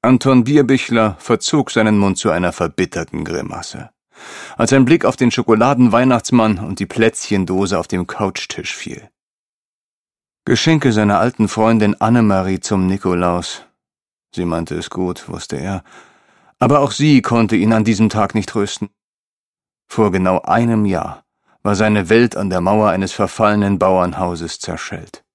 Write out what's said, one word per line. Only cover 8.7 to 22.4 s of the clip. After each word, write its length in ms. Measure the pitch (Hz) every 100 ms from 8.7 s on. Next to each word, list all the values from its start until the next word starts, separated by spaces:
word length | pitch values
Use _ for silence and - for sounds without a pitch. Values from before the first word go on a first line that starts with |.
fiel. 340 | - - - - _ _ _ _ _ _ _ _ _ _ _ _ _
Geschenke 480 | - 120 - 160 139
seiner 280 | 107 104 101
alten 280 | 113 - 107
Freundin 500 | - 110 113 104 -
Annemarie 580 | 110 120 107 98 92 95
zum 260 | - 101 92
Nikolaus. 760 | 98 95 90 90 87 85 - - _ _ _ _ _ _
Sie 100 | -
meinte 300 | 87 82 82
es 160 | 82 82
gut, 360 | 90 92 85 -
wusste 300 | 85 - 67
er, 260 | 85 95 - - - _ _ _ _ _
aber 220 | 120 147
auch 120 | 139
sie 300 | - 151 139
konnte 340 | - 117 107 107
ihn 160 | 107
an 120 | 113
diesem 260 | 107 101 110
Tag 240 | 107 101
nicht 160 | 110 98
trösten. 400 | 110 101 - 101 _ _ _ _ _ _ _ _ _ _
Vor 260 | - 107
genau 300 | 92 92 92
einem 420 | - 104 120 113
Jahr 400 | 104 90 - - _ _ _ _
war 140 | 104 101
seine 340 | 107 104 87
Welt 260 | 113 120
an 140 | -